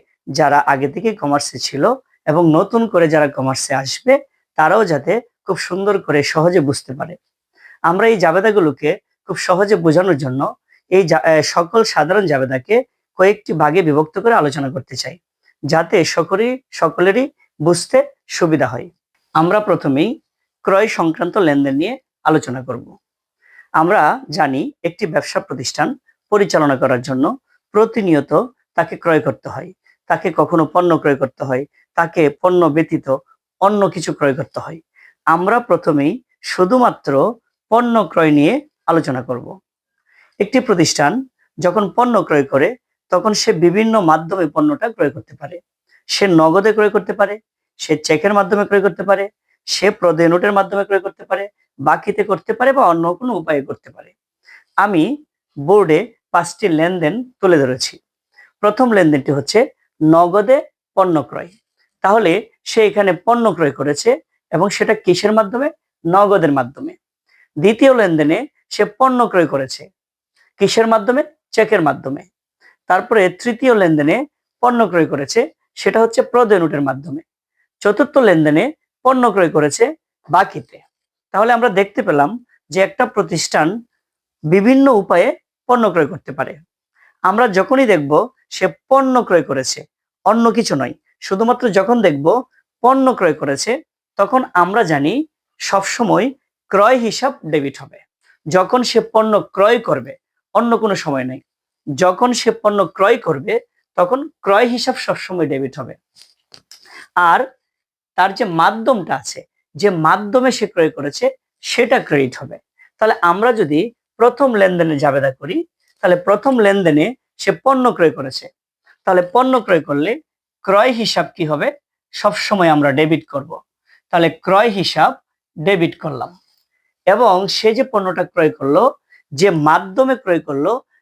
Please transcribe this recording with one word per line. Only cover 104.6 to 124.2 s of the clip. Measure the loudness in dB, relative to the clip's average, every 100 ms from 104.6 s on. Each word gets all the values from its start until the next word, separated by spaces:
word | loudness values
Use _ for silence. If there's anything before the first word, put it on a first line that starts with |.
| 2
হিসাব | 0 -4 -6
সবসময় | -6 -8 -6 -6 -4
ডেবিট | -4 -6 -10
হবে। | -14 -16 _ _ _ _ _ -20 _ -20 _ -20 -8
আর | 0 2 2 0 -8 _ _ _ _ _
তার | -2 -2
যে | 0
মাধ্যমটা | -4 0 0 0 -2 -2 -2 -8
আছে, | -8 -16 -20 _ _
যে | -2 -2
মাধ্যমে | 0 0 0 0 0 0
সে | -2 -4
ক্রয় | 0 -2
করেছে, | -2 -10 -4 -4 -4 _ _
সেটা | -8 -2 0 0
ক্রেডিট | 0 -2 -2 -6
হবে। | -16 -18 _ _ _ _
তাহলে | -2 2
আমরা | 0 2 0
যদি | 0 0 0 -2 -6 _ 0
প্রথম | 0 2 0
লেনদেনে | 2 2 2 0 0
জাবেদা | 0 0 -2
করি, | -4 -8 -8 -8 _ _ _
তাহলে | 0 0
প্রথম | 2 0 2 2
লেনদেনে | 2 2 2 2 0 -4 _ _
সে | -4 -2
পণ্য | 0 0 0
ক্রয় | 2 0
করেছে, | 0 -8 -12 -16 -20 _ _ _ _
তাহলে | 0 0 2
পণ্য | 0 2 0
ক্রয় | 0 -2
করলে | 0 -4 -2 -6 -10 _ _ _
ক্রয় | 0 2 2
হিসাব | 0 -2 -4 -4 -6
কি | -6
হবে? | -4 -4 -8 _ _ _
সবসময় | -4 -4 -2 -4 0 2
আমরা | 4 2
ডেবিট | 2 0 0 -4
করব। | -12 -12 -16 _ _ _ _ _
তাহলে | 0